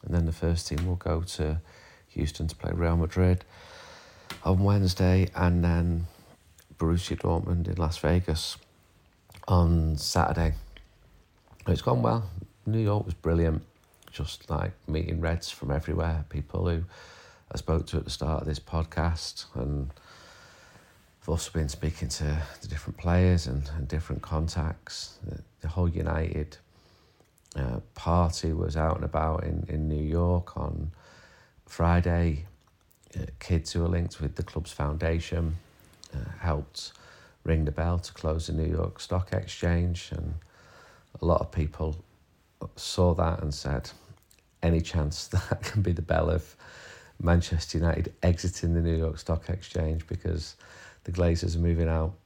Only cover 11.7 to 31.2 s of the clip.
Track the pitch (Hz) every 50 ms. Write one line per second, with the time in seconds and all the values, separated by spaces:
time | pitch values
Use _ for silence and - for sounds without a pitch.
11.7 | 90 - - 123 127 123 117 117 113 117 107 92 - - - - _ _ _ 107
12.7 | 110 113 110 101 104 107 - - 82 - - 82 82 85 82 82 80 80 - -
13.7 | _ _ _ _ _ _ - - - - 71 - - - - - - - - 92
14.7 | 92 - _ - 78 78 82 85 85 82 82 82 85 87 - - - - - -
15.7 | 69 76 - - 82 85 82 82 82 80 76 - - 71 73 - - 87 90 87
16.7 | 85 80 87 - - - - - - - - - - - _ _ - 76 - -
17.7 | 80 80 80 - - 80 69 - - - 69 71 78 73 73 73 76 71 - -
18.7 | - 80 80 - - 80 78 85 82 82 - - - - - - - - 62 69
19.7 | 71 71 69 69 - - - - - - - - - - - - - - - -
20.7 | - - - _ _ _ _ _ _ _ - - 82 82 - - - 85 78 69
21.7 | - - - 80 85 - 87 - - - 76 73 76 78 73 - - - - -
22.7 | 71 78 - - - - - 85 85 90 92 92 90 85 - 60 64 71 69 71
23.7 | 76 82 69 - 78 78 78 - 69 69 - - 80 78 80 82 - 82 76 80
24.7 | - - _ - - - - - - - - 82 78 78 - _ _ _ - 82
25.7 | - 90 90 85 82 82 80 80 80 78 80 82 80 76 76 - - - _ _
26.7 | _ _ _ _ _ _ _ _ _ _ _ _ _ _ _ _ - 73 67 60
27.7 | 58 - - - _ - - 85 85 87 87 82 82 - - 82 80 80 85 80
28.7 | 76 78 78 80 80 - 78 78 78 80 80 80 78 78 78 78 80 80 82 -
29.7 | 78 78 78 78 76 76 76 76 80 85 87 87 87 90 90 - - - 73 76
30.7 | 78 78 78 80 - - - - - -